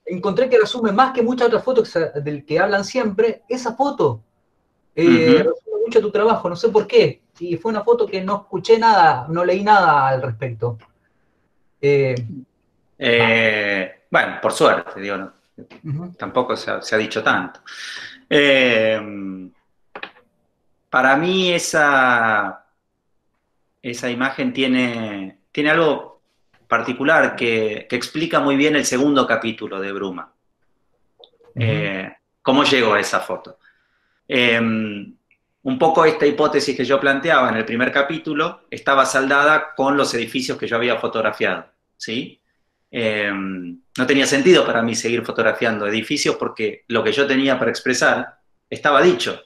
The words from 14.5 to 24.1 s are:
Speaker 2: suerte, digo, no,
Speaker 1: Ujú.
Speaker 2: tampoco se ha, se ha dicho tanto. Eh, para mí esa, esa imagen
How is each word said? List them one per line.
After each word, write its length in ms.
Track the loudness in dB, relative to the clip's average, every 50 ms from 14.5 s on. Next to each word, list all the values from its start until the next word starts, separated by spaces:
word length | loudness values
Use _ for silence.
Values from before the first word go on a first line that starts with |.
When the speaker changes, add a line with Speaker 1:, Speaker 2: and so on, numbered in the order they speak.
Speaker 2:
suerte, 480 | 0 2 4 4 4 2 -2 -8 -12 -10
digo, 180 | -8 -6 -6 -6
no, 160 | -8 -10 -16 _ _ _ _ -20 -20 -20 -20 -16 -12
Speaker 1:
Ujú. 300 | -10 -8 -8 -10 -12 -14
Speaker 2:
tampoco 420 | -12 -10 -6 -2 -2 -2 -2 -4
se 160 | -6 -6 -8
ha, 100 | -8 -8
se 140 | -6 -2 -2
ha 20 | -2
dicho 240 | -2 -2 -4 -2
tanto. 380 | 0 0 0 0 -2 -6 -12 -18 _ -20 -18 -16 -14 -14 -14 -14 -16 -16 -18 -16 _ 0
Eh, 720 | 2 4 4 6 4 4 4 4 4 2 2 2 0 -2 -4 -8 -12 -10 -10 -10 -10 -12 -14 -18 _ _ _ _ _ _ _ _ -20 -20 -20 -20 _ _ _ _ _ _ _ _ _ _ _ _ _ _ _ _
para 260 | -2 0 2 4 2
mí 360 | 2 2 0 0 0 0 0
esa, 1120 | 0 -2 -2 -2 0 2 2 4 4 4 4 4 2 2 2 2 0 0 -2 -4 -8 -12 _ _ _ _ _ _ _ _ _ _ _ _ _ _ _ _ _ _ _ _ _ _ _ _
esa 280 | -12 -12 -10 -8 -6
imagen 420 | -6